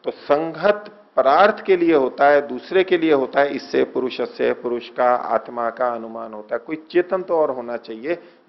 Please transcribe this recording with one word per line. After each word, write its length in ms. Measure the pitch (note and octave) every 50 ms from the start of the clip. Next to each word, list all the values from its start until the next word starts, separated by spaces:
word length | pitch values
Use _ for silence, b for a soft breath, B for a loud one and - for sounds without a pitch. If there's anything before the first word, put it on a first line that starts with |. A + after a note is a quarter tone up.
| _
तो 80 | B2+
संगत 840 | A#2 - - - D3 D3 E3 E3 D#3 D#3 E3+ G#3 G#3 G#3 - - - - - _ _
परार्थ 500 | C3+ B2+ C3 C#3+ E3+ G3 G#3+ G#3+ G#3+ -
के 120 | - F#3+
लिए 180 | F3 E3+ E3 E3
होता 320 | C#3+ C3 B2 - - C#3
है, 200 | C#3+ D3 C#3+ C#3
दूसरे 360 | A#2 B2+ B2 - - F3 F#3+ F#3
के 140 | F#3 F#3
लिए 160 | E3+ D#3+ D#3+ D3+
होता 260 | C3+ C3 B2 - C#3
है, 160 | C#3+ C#3+ C#3
इससे 280 | C3+ - - - C3 C3
पुरुषस्य, 680 | B2+ - C3 B2 B2+ - - B2 A#2 - - B2+ A#2+ B2
पुरुष 360 | - - B2 A#2+ A#2+ A2+ -
का, 260 | - - B2+ B2 B2
आत्मा 540 | - - F2 A2+ A2 - - B2 A#2+ A#2+ A#2
का 180 | A2+ - B2+
अनुमान 460 | B2 A#2+ A#2 A2+ A2+ A2+ A2+ A#2 A2+ A2
होता 220 | G#2+ G#2+ - A#2+
है। 40 | A#2
कोई 160 | - - D#3+
चेतन 480 | D#3 - _ - F3 F3 F3+ G3 F#3+ F3+
तो 140 | F3+ F3
और 140 | D#3+ D3+ D3+
होना 260 | B2+ B2+ A#2 A#2 A#2+
चाहिए 460 | A#2 - - A2+ A2+ A#2+ D3+ F3 E3 B B B B B